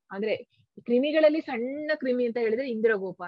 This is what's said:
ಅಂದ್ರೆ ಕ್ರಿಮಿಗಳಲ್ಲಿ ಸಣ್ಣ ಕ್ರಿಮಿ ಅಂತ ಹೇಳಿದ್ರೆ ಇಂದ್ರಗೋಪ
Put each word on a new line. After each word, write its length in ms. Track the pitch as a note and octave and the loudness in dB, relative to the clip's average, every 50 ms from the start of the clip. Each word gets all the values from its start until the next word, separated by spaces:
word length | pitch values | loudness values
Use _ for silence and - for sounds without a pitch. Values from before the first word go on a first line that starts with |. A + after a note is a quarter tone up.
| _ - | _ -12
ಅಂದ್ರೆ 260 | F#3 G3 A3 A3 E3 - A#3+ _ _ _ _ _ _ - - | -8 -4 -2 -2 -2 -4 -6 _ _ _ _ _ _ -14 -2
ಕ್ರಿಮಿಗಳಲ್ಲಿ 560 | A#3+ A#3+ B3 C#4 D4+ D4 D#4 D#4 D4+ D4+ D#4+ | 2 2 2 2 4 4 6 6 6 4 2
ಸಣ್ಣ 500 | - D4+ C4 A3 A#3+ C4 C#4 D4+ D4+ D4+ D4+ | -4 -4 -6 -6 -6 -6 -6 -8 -4 -4 -4
ಕ್ರಿಮಿ 320 | D4+ C4 B3+ B3 B3 B3 | -2 0 -2 0 0 0
ಅಂತ 100 | A#3 A3+ | 0 0
ಹೇಳಿದ್ರೆ 340 | A#3+ A3+ G#3+ A3 B3 C#4 C4 | 0 0 0 0 0 -2 -4
ಇಂದ್ರಗೋಪ 520 | A3+ A3 A3 A3+ A3 F#3+ F#3+ F#3 E3+ - F3+ | -2 2 2 2 2 2 -2 -6 -8 -10 -12